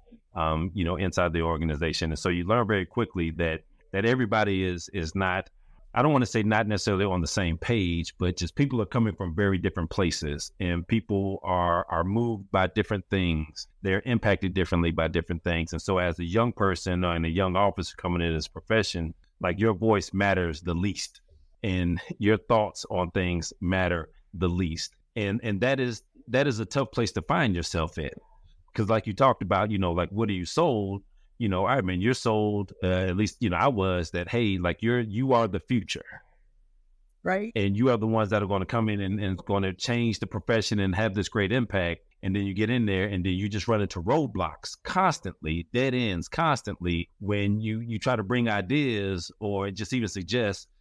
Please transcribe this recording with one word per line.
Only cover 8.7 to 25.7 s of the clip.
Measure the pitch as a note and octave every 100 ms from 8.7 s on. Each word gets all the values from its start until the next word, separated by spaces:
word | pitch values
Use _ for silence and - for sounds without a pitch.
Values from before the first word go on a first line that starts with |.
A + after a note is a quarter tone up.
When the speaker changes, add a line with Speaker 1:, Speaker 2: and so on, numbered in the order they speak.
| B2
Speaker 1:
are | G2+
coming | B2 A2
from | F2+ F2+ E2
very | G2+ F#2+
different | F#2+ F2+ E2
places, | - F2+ - D2+ C#2+ - -
and | F2+ E2+ E2
people | A2+ - G2 G2 G2
are, | F#2 F2+ F2 F2 -
are | E2 F2+
moved | A2 A#2+ G#2+ G2
by | F#2+ F#2
different | G#2+ - G2+ -
things. | G2 F2 D#2 D#2 - - _
They're | G2 F#2+ C3
impacted | A#2 G#2+ F#2+ F#2+
differently | F#2+ F2 F2 E2+
by | E2 E2
different | E2+ - E2+
things. | F2 E2+ E2
And | D#2+
so | - F#2
as | F2+ E2
a |
young | E2+ G#2 A#2+
person | - G2 F2 F#2+ F2+
and | F2+ E2+ E2
a |
young | F2 F#2+ F2+
officer | G2+ F#2 E2+ -
coming | F2+ F2+
in | E2+
this | D#2+ -
profession, | E2+ - A2+ G2 F2 E2 - _ -
like, | F2+ F#2
your | A2
voice | F#2 A2 G2+ -
matters | F#2+ G2+ F#2 E2+ D#2
the | E2+
least, | E2+ G2 - - - _ - _ _
and | G#2+ F2+ F2 E2 - -
your | G2+ A2
thoughts | - A2+ G2+ - -
on | F2+ F2
things | G2 F2+ F2 - -
matter | F2+ F#2 F2+ E2+ D#2 - _
the | E2+ F2+
least. | F2+ F2 D#2+ - _ _ A2+
And, | G2+ A2+
and | A#2 G2
that | B2